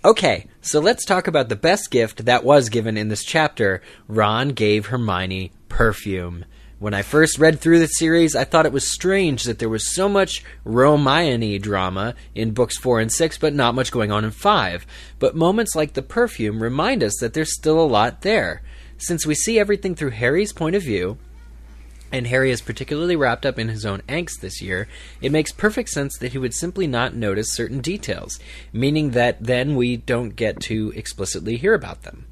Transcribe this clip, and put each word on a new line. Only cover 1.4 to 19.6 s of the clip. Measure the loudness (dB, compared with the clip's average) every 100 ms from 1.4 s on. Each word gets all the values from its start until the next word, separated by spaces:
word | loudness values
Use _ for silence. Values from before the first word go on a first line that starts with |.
| 0
the | 0
best | 2 0 2
gift | 0 0 -2 2
that | 2
was | 6 6 6
given | 0 0 -2
in | -2
this | -4
chapter. | -2 0 0 0 0 0 -6 -20 -6
Ron | 2 2 2 -2
gave | 0 2 2 0
Hermione | -2 -2 -2 -2 -6 -8 -14 -4
perfume. | 2 2 2 -6 -6 -6 -10 -14 -20 -20 -10
When | -4 -4
I |
first | 0 4 4 6
read | 4 4
through | 4 6
the | 4
series, | 2 2 4 4 2
I |
thought | 2 4 4
it |
was | 2 -4
strange | -4 0 2 0 -2
that | -4 -4
there | -2
was | -2 -4
so | -2 2
much | 2 0 -2 -12 -16 -2
Romione | 4 6 6 4 4 2 0 0 -2
drama | 0 0 0 -2 -4 -6 -14
in | -6 -4 0
books | -2 0
four | 0 2
and | 2
six, | 0 -2 0
but | -2
not | 2 2 2
much | -2
going | 0 0
on | 0 -2
in |
five. | 0 2 2 2 -4 -10 -20 -20 -2
But | 0 2
moments | 2 2 0 -2
like | -2
the | -4
perfume | -6 0 0 0 -4 -2
remind | -2 0 0 0
us | 0 0
that | -4 -2
there's | -4 -2
still | 2 4
a | 4
lot | 4 2 0
there. | 0 2 0 -4 -12 -18 -20 -12
Since | -6 -4 -2
we | -2
see | 2
everything | 2